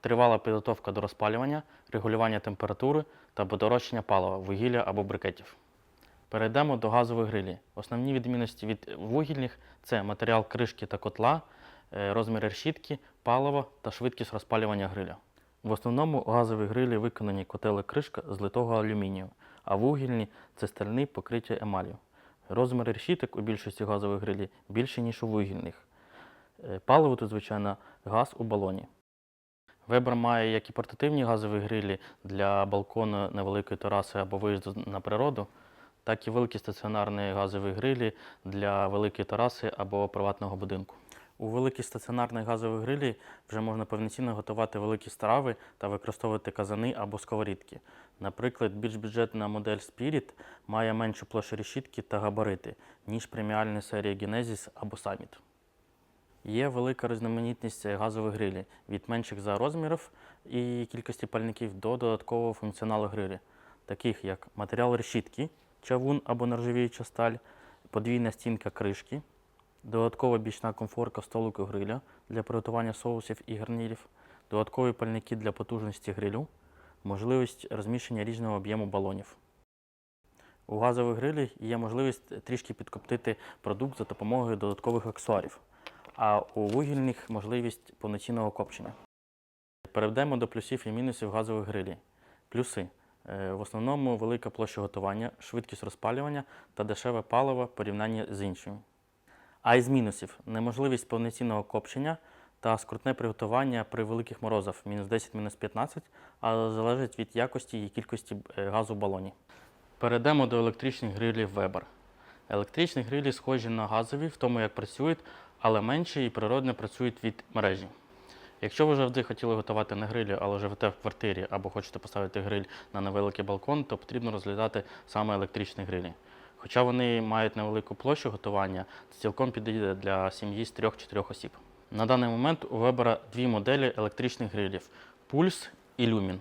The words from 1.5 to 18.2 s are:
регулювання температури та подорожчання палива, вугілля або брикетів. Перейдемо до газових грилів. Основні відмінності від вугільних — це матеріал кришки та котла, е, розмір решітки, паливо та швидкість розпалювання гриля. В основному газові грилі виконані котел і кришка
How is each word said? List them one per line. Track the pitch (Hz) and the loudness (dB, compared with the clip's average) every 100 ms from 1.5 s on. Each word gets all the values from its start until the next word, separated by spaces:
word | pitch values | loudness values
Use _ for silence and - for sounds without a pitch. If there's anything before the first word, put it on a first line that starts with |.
| 151 - - _ | -2 -6 -20 _
регулювання | 113 110 113 113 107 | -2 2 4 4 2
температури | 110 98 104 104 131 151 151 - - | -2 -2 -4 2 4 4 0 -12 -16
та | - 98 | -2 0
подорожчання | 98 107 123 - 117 | 4 4 4 2 -4
палива, | - 98 92 95 | 4 4 4 -2
вугілля | 95 98 120 120 95 | -2 0 2 2 2
або | 101 | 0
брикетів. | 98 101 - 87 - - _ _ _ _ - - _ | 0 -2 -4 -4 -14 -20 _ _ _ _ -20 -20 _
Перейдемо | 110 110 123 151 127 | 0 2 4 4 2
до | 110 | 4
газових | 117 117 117 110 | 4 4 2 0
грилів. | 107 95 90 _ | 0 -2 -8 _
Основні | - - 120 131 | -14 -6 -2 0
відмінності | 135 120 123 117 - 107 | 0 0 0 -2 -4 -4
від | 107 - - | -4 -6 -10
вугільних — | 101 127 147 143 127 - - - | 0 0 2 -2 -4 -6 -20 -20
це | - 117 | -2 0
матеріал | 101 104 113 113 110 | 0 -2 4 4 4
кришки | 117 117 - 101 | 0 0 0 -8
та | 101 | -4
котла, | 107 - 113 160 - - - - _ | -6 2 4 4 0 -20 -20 -20 _
е, | - 101 | -4 0
розмір | 104 110 110 | 2 2 2
решітки, | 107 - 156 160 - 147 - _ | 0 0 -4 -4 -6 -8 -8 _
паливо | - 123 139 143 135 - | 2 4 4 2 -2 -6
та | - | -8
швидкість | - 123 - 117 | -2 -2 -2 -6
розпалювання | 107 - 113 110 104 98 | -6 0 2 4 2 0
гриля. | 95 90 - _ _ _ _ | -2 -6 -8 _ _ _ _
В | 107 | -2
основному | 107 120 120 160 143 | 0 2 2 2 2
газові | - 117 113 110 101 | 4 4 4 2 0
грилі | 117 127 113 | 2 2 2
виконані | 117 - 104 98 | 0 -2 -4 -2
котел | 95 - 110 101 | -4 -2 0 0
і | |
кришка | 98 - 147 - | 0 -2 -2 -8